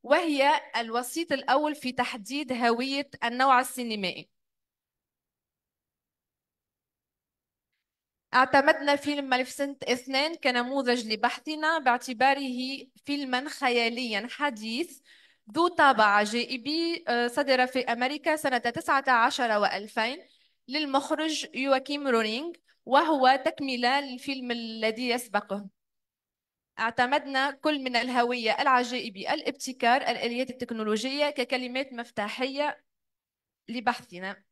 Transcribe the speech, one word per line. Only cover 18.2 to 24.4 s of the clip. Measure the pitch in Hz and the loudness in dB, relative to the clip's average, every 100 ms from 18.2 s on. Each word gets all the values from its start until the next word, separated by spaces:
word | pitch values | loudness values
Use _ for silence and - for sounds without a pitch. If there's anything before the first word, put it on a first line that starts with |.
| 330 311 | -2 0
سنة | 285 247 | 0 0
تسعة | 233 233 - 277 269 | -2 -4 0 0 4
عشر | 240 240 277 240 208 | 4 4 2 0 2
وألفين | 202 190 208 - 226 302 - _ _ _ - | 2 -2 -6 -4 -4 -4 -14 _ _ _ -8
للمخرج | 285 294 269 277 302 311 294 - | -6 0 0 0 -2 -2 -4 -8
يواكيم | 240 277 262 262 285 277 | -4 0 0 0 -4 0
رونينغ، | 226 214 226 330 339 _ _ - | 0 0 -4 -8 -12 _ _ 2
وهو | 269 320 294 254 269 294 | 4 4 4 4 4 0
تكملة | 320 277 247 240 277 | -2 -4 0 2 0
للفيلم | 277 247 285 269 | -2 -10 -8 -8